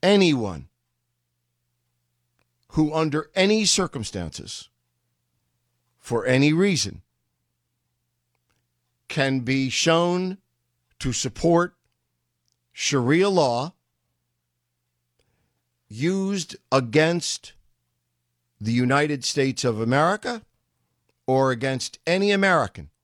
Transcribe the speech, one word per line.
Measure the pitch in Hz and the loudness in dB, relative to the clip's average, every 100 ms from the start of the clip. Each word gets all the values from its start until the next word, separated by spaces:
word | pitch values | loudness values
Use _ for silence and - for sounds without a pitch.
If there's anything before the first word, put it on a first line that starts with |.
Anyone | 185 202 185 139 104 80 - _ _ _ _ _ _ _ _ _ _ _ _ _ _ _ _ _ _ _ _ | 4 6 4 2 -2 -8 -14 _ _ _ _ _ _ _ _ _ _ _ _ _ _ _ _ _ _ _ _
who | - 156 | -2 0
under | 156 156 147 - - | 0 -2 -2 -6 0
any | 190 220 208 | 2 2 2
circumstances, | - 180 135 104 98 82 - - - - _ _ _ _ _ _ _ _ _ _ _ _ _ | 0 -2 -6 -8 -8 -10 -10 -16 -16 -18 _ _ _ _ _ _ _ _ _ _ _ _ _
for | - 117 104 | -4 -4 2
any | 127 143 | 2 4
reason, | 160 202 165 101 90 _ _ _ _ _ _ _ _ _ _ _ _ _ _ _ _ _ _ _ _ _ | 4 2 0 -4 -8 _ _ _ _ _ _ _ _ _ _ _ _ _ _ _ _ _ _ _ _ _
can | - 135 135 | -4 -2 -2
be | 120 135 135 | -2 -2 -2
shown | - 165 165 175 180 185 196 _ _ _ _ _ _ | -2 2 2 2 0 -4 -8 _ _ _ _ _ _
to | - | -6
support | 120 131 - 165 170 180 _ _ _ _ _ _ _ _ _ _ | -4 -6 -2 2 2 2 _ _ _ _ _ _ _ _ _ _
Sharia | - - 143 120 160 202 | -8 -2 0 2 2 4
law | 190 139 120 151 _ _ _ _ _ _ _ _ _ _ _ _ _ _ _ _ _ _ _ _ _ _ | 2 2 0 -6 _ _ _ _ _ _ _ _ _ _ _ _ _ _ _ _ _ _ _ _ _ _
used | 107 156 190 190 196 160 - _ | -4 -2 0 -2 -4 -6 -14 _
against | 135 120 139 160 175 - - - - _ _ _ _ _ _ _ _ _ _ | -2 2 2 2 0 -4 -10 -12 -20 _ _ _ _ _ _ _ _ _ _
the | 104 | -2
United | 120 127 139 151 143 | 0 2 2 0 -2
States | - 143 135 127 | -4 -2 -2 0
of | 127 110 | -2 -2
America | 113 135 160 208 - 240 _ _ _ _ _ _ _ _ - | 0 2 2 0 -6 -8 _ _ _ _ _ _ _ _ -2
or | 131 135 | 0 2
against | 120 135 131 - - - | 0 -4 -6 -8 -10 -4
any | 185 202 | 0 2
American. | 202 196 170 110 - 71 _ | 2 2 2 0 -8 -18 _